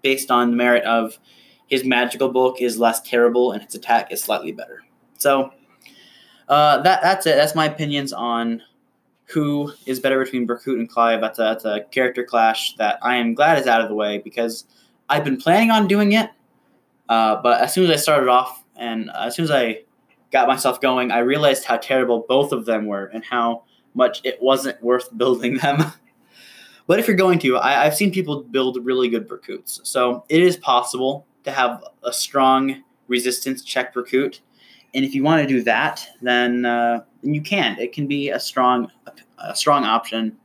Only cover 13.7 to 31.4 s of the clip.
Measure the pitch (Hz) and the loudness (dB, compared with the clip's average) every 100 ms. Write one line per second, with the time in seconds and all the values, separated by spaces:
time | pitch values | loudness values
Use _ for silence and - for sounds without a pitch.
13.7 | 117 107 107 104 104 107 - 117 113 - | 2 0 -2 -2 -4 -6 -4 -4 -6 -16
14.7 | _ _ _ - 147 147 131 160 196 226 | _ _ _ -2 -2 0 -2 2 4 4
15.7 | 220 190 202 208 214 - _ _ _ _ | 2 4 2 4 2 0 _ _ _ _
16.7 | _ _ _ - 113 110 107 120 117 123 | _ _ _ 0 2 2 2 2 2 2
17.7 | - 180 147 160 147 127 123 127 - _ | 2 2 2 2 2 4 4 2 -10 _
18.7 | - 120 113 107 - 117 123 165 139 113 | -12 -8 -8 -8 -8 -8 -4 0 0 0
19.7 | 107 _ _ _ _ _ 135 131 131 135 | -4 _ _ _ _ _ 0 2 2 0
20.7 | - 135 127 123 117 123 143 151 135 - | 0 0 0 0 0 0 2 2 0 -2
21.7 | 117 - 135 123 117 - 131 143 127 113 | -4 0 0 2 -2 2 0 2 -2 -2
22.7 | 110 107 101 98 113 - 123 117 117 _ | -4 -2 -8 -8 -14 -6 -2 -2 -4 _
23.7 | _ _ 127 123 - 131 - 127 135 135 | _ _ 0 0 0 -8 -2 2 2 0
24.7 | - 117 127 123 113 131 120 123 127 143 | -4 0 0 -2 -2 0 2 -2 0 0
25.7 | 143 156 - _ _ _ - - - - | 0 -2 -4 _ _ _ -20 -20 -20 -20
26.7 | - - 190 226 185 190 165 131 127 131 | -16 0 2 2 2 4 2 2 2 2
27.7 | 139 151 151 208 190 156 143 123 131 127 | 2 2 2 0 0 -4 -6 -4 -2 -2
28.7 | 123 120 127 123 113 101 95 - 95 - | -4 -4 0 0 -2 -6 -16 -14 -14 -14
29.7 | - - 131 123 123 - 160 180 180 - | -12 -6 0 0 -2 0 4 4 2 0
30.7 | 123 - 127 131 139 _ _ | 0 0 -4 -4 -4 _ _